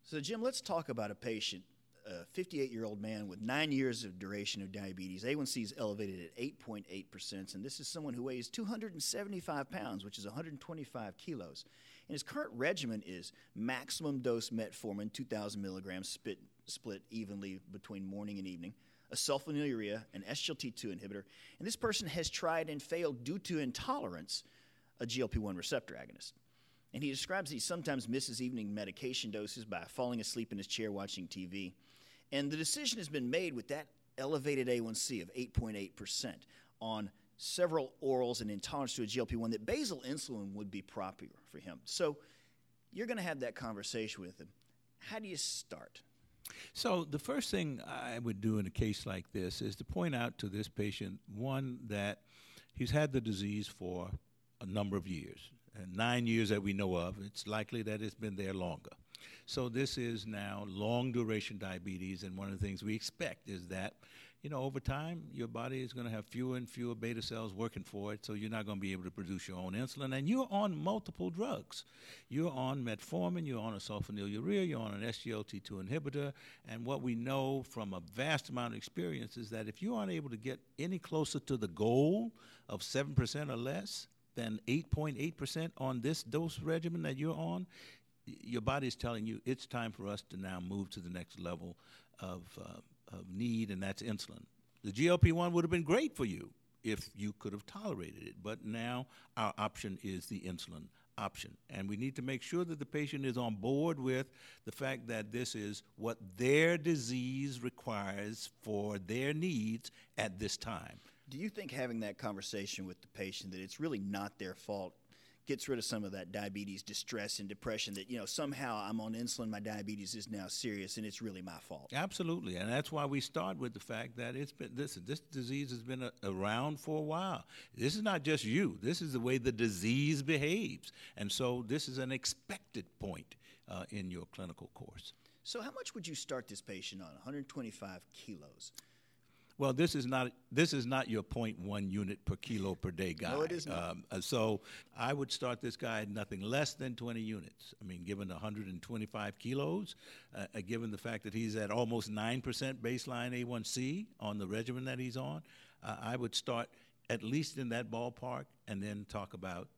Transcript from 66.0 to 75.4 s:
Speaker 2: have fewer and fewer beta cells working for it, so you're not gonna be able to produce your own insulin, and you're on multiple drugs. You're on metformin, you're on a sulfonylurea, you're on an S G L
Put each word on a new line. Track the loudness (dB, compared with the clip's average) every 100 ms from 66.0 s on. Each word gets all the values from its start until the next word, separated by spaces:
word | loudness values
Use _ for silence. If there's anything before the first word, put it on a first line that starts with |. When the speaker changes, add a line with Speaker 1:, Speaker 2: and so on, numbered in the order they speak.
| -2
Speaker 2:
have | -4 -4
fewer | -2 0 0
and | -4
fewer | -4 -2
beta | 0 -2 -2
cells | -2 -4 -4
working | 0 -2 -2
for | -6 -4 -4
it, | -4
so | -4
you're | -4 0
not | 0 0
gonna | 0
be | 0
able | 0
to | -4
produce | -4 -2 -2 -4
your | -4
own | -2
insulin, | -2 -2 -2 -2 0
and | 4
you're | 4 4
on | 4 4 2
multiple | 0 0 -4 -4 -2
drugs. | 0 0 -2 -4 -12 -12 -18 -18 -18 -4
You're | 0 2
on | 2 0 2
metformin, | 0 -2 -2 2 2 2 0
you're | 0
on | 0
a | -2
sulfonylurea, | -4 -2 -2 -2 0 0 4 4 4
you're | 2
on | -2
an | -2
S | -2 -2
G | -2
L | -2